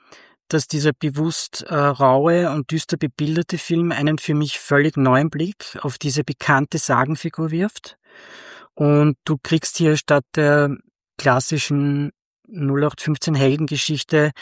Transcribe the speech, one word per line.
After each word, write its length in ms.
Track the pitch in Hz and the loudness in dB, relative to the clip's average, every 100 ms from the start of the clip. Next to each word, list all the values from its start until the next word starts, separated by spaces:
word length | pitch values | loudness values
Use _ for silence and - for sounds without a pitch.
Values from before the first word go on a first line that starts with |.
| _ - - _ - | _ -20 -20 _ -4
dass 200 | 156 - | -4 -2
dieser 260 | 151 151 | -2 0
bewusst, 680 | 135 151 139 160 160 - - | 0 -4 -2 -4 -4 -8 -10
äh, 120 | - 156 | -6 0
raue 720 | 143 135 135 135 160 170 175 | 0 2 4 4 4 2 2
und 220 | 156 131 | -2 -2
düster 260 | 160 - 160 | -4 -2 -4
bebilderte 600 | 147 - 151 160 165 170 | -4 -4 -2 -2 -2 -6
Film 340 | - 165 170 | -2 0 0
einen 260 | 127 147 156 | 0 0 -2
für 160 | - | -2
mich 240 | 147 147 - | -2 -2 -6
völlig 380 | - 143 151 143 | 0 2 2 2
neuen 340 | 131 131 160 | 4 4 2
Blick 480 | 143 175 - - - | -2 -6 -6 -14 -10
auf 160 | 143 - | -8 -6
diese 260 | 147 135 | -4 -4
bekannte 540 | 143 - - 139 143 160 | -4 -4 2 2 2 -4
Sagenfigur 760 | - 131 135 156 165 - 160 | 0 0 0 -2 -6 -6 -4
wirft. 460 | 160 202 - - - _ - - - - - - - | -2 -4 -6 -20 -20 _ -20 -20 -20 -20 -20 -16 -2
Und 420 | 147 147 151 135 | 2 4 4 0
du 140 | - 151 | -4 -6
kriegst 400 | - 160 - - | 0 -2 -2 0
hier 200 | 160 151 | 0 0
statt 280 | - 143 - - | 2 0 0 0
der 400 | 147 147 143 139 _ _ _ - | 2 4 2 -2 _ _ _ -4
klassischen 920 | 139 127 - 151 - 143 143 143 147 - _ _ _ | 2 2 0 -4 -2 0 0 0 -4 -8 _ _ _
null 360 | 202 139 139 147 | -6 -2 0 0
acht 160 | - | -2
fünfzehn 340 | - 147 - 147 | -4 -2 0 2
Heldengeschichte 960 | 135 147 156 147 - 147 - 156 151 - | 2 2 -2 -2 -4 -4 -2 0 0 -2